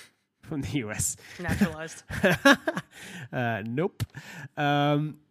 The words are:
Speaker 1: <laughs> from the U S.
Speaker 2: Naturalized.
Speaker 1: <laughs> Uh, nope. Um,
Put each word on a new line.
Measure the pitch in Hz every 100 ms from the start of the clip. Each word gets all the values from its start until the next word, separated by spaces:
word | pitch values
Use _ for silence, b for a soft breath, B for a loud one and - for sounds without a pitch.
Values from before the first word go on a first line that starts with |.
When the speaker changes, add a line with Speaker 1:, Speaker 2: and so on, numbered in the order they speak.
| - _
Speaker 1:
<laughs> | _ _
from | - 151
the | 135 147
U | 107
S. | 107 - - B B
Speaker 2:
Naturalized. | 175 - 196 156 160 - -
Speaker 1:
<laughs> | - 196 170 277 269 - 208 - B B 180 127
Uh, | 135 120 110 110
nope. | 120 180 - - B B B B -
Um, | 147 143 147 147 151 127 _